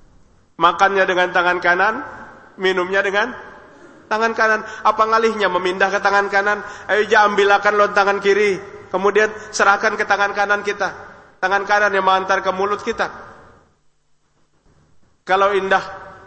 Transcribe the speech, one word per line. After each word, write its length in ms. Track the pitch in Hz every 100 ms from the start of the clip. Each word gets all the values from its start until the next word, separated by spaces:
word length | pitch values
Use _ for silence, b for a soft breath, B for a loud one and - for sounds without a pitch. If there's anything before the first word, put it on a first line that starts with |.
| - - _ _ _
Makannya 500 | - - - 196 196 190
dengan 240 | 180 180
tangan 240 | 180 175 180
kanan, 360 | 175 180 202 233 311 - - - - -
minumnya 400 | 190 185 180 196
dengan 320 | 196 202 233 240 - - - - - - -
tangan 300 | 214 226 226
kanan. 240 | 220 214 214 B 214
Apa 180 | 214 220
ngalihnya 400 | 226 226 214 196
memindah 400 | 170 185 190 196
ke 80 | 196
tangan 320 | 196 202 202
kanan? 320 | 196 202 208 - B B
"Ayo, 220 | 196 214
ja, 160 | 220 208
ambilakan 480 | 190 202 202 202
lo 160 | 208 208
tangan 300 | 208 196 202
kiri. 400 | 190 196 208 180 - - -
Kemudian 400 | 185 196 202 214 - -
serahkan 480 | - 202 202 214 208
ke 80 | 208
tangan 260 | 202 202
kanan 300 | 202 202 208
kita. 320 | 202 196 185 - - - - _
Tangan 240 | 185 196 196
kanan 260 | 208 208
yang 140 | 196 190
mengantar 400 | 190 180 190 190
ke 80 |
mulut 320 | 185 196 208 233
kita." 240 | 220 180 - - - - - _ _ _ _ _ _ _ _ _ _ _ _ _ _ _ _ -
Kalau 320 | 190 196 202
indah 240 | 190 190 - - - -